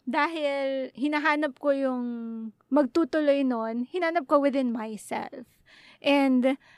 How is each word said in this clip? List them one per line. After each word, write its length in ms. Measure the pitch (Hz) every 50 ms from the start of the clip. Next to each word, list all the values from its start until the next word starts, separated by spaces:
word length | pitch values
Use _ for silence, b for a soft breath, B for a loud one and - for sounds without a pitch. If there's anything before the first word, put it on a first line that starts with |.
| _
dahil 880 | - 240 320 285 330 330 320 294 285 277 277 277 269 269 269 262 - -
hinahanap 640 | - 240 294 302 294 285 320 294 302 302 294 254 -
ko 160 | - 285 277
yung 320 | 277 269 262 254 247 247 240 240 233 233 226 226 226 226 220 - _ _ _
magtutuloy 720 | 262 285 294 240 - 339 330 254 - 311 302 285 277 277 277
nun, 480 | 262 247 226 226 226 226 240 247 -
hinanap 400 | - 370 349 330 330 349 277 -
ko 80 | 311 294
within 320 | 277 285 247 277 262 247
myself. 720 | 226 240 220 226 220 202 - - - - - - - - 240 - _ _ _ b b b b b b b
And, 560 | - 285 277 285 277 269 254 254 240 262 262 - b b b